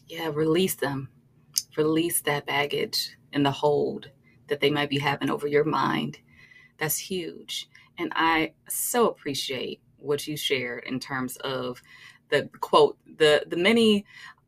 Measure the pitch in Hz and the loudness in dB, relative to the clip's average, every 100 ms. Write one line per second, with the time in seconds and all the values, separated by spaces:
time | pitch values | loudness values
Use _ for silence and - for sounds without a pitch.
0 | - 165 160 147 160 165 190 - 131 139 | -16 -8 -4 0 2 2 2 -2 -4 -4
1 | 135 _ _ _ _ - - - 156 160 | -8 _ _ _ _ -6 -4 0 2 2
2 | 170 - 151 143 - 143 147 143 - - | 0 -2 -2 -2 -2 -2 -2 -2 -4 -4
3 | - - _ 143 139 139 147 143 139 - | -6 -12 _ 0 0 2 2 2 0 -4
4 | - - _ _ - 147 143 147 143 139 | -12 -20 _ _ -8 0 0 2 0 0
5 | 143 143 139 147 147 143 156 139 - - | -2 -2 -4 -4 0 2 2 0 0 0
6 | 147 - _ - - - - _ 156 - | -4 -8 _ -20 -20 -20 -20 _ -4 -4
7 | - 185 160 - - - - - _ - | -6 -8 -8 -12 -12 -12 -12 -20 _ -8
8 | 165 - 165 160 156 - - - - 240 | -6 0 2 2 -2 -6 -10 -6 -2 2
9 | 214 - 147 139 - 123 107 - _ _ | 2 0 -6 -6 -6 -6 -8 -10 _ _
10 | 139 143 151 151 - 131 123 120 - 127 | -4 -4 -4 -6 -2 -2 -2 -8 -6 -8
11 | - 131 123 - 135 131 127 123 - - | -6 -6 -6 -6 -6 -4 -6 -10 -16 -20
12 | - - _ 156 - - - 165 143 - | -20 -20 _ 0 0 -8 4 6 6 2
13 | - - 151 147 160 170 190 233 220 202 | -18 2 4 6 2 2 4 6 6 4
14 | - - - - | 0 -14 -20 -20